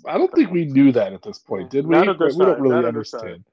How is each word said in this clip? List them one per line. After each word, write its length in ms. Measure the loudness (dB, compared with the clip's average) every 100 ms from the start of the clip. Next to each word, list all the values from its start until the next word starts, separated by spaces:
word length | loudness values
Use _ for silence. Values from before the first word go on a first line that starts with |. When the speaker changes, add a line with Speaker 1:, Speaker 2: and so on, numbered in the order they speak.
| -6
Speaker 1:
I 120 | -2
don't 140 | -2
think 180 | 0 -2
we 140 | -2
knew 280 | 0 4 4
that 200 | 4 -2
at 100 | -6
this 160 | -16 -16
point, 320 | -10 -10 -4
did 160 | -4 2
we? 80 |
Speaker 2:
Not 140 | 2 2
at 100 | 2
this 160 | -2 2
Speaker 1:
We 80 |
don't 100 | 2
Speaker 2:
time, 80 | 2
Speaker 1:
really 120 | 2 0
Speaker 2:
not 80 | -2
at 80 |
this 160 | -4 -10
time. 100 | -12
Speaker 1:
understand. 240 | -14 -16 _